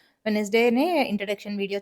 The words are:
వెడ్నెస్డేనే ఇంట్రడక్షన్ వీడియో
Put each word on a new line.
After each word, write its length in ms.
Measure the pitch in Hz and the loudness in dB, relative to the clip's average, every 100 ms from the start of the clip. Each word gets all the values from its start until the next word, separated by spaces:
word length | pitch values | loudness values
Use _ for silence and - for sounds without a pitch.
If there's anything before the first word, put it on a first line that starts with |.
| _ _ 214 | _ _ -2
వెడ్నెస్డేనే 760 | 214 202 226 240 240 320 339 | -2 2 2 4 4 2 2
ఇంట్రడక్షన్ 560 | 254 202 202 202 208 202 | 0 -2 -4 -6 -6 -6
వీడియో 220 | 196 202 | -4 -4